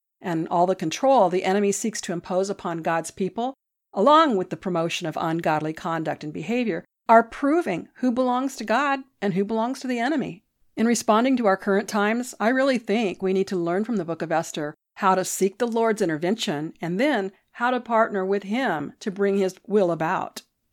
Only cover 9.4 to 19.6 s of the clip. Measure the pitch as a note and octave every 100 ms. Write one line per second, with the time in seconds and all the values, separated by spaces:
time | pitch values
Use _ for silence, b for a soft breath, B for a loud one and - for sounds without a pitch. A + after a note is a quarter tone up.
9.4 | G3+ A3 A#3 C4+ B3+ A#3+ A#3+ D#4 F3 E3+
10.4 | _ _ _ - A3+ A3+ - G#3+ B3+ B3
11.4 | G#3+ F#3+ G#3+ G3 G3+ A3 G3+ A#3+ B3 -
12.4 | G#3+ C4 C#4 B3+ A#3 G#3 G#3 E3+ F#3+ F#3+
13.4 | F#3+ F#3 E3+ F#3 G#3+ G#3+ E3 D#3+ E3 D#3+
14.4 | E3 - D3+ - _ - G3 F#3 F3+ -
15.4 | F#3+ - A#3+ A3+ A3+ A3 F#3 D3+ F3 A3
16.4 | - D3 D#3 - E3 F3+ D4 A#3+ F#3+ b
17.4 | b - A#3+ B3+ B3 A3+ A3+ G3+ F#3+ G3+
18.4 | G3 A#3 B3+ D#3+ C#3+ - A3 F#3+ G3+ G3
19.4 | F#3+ -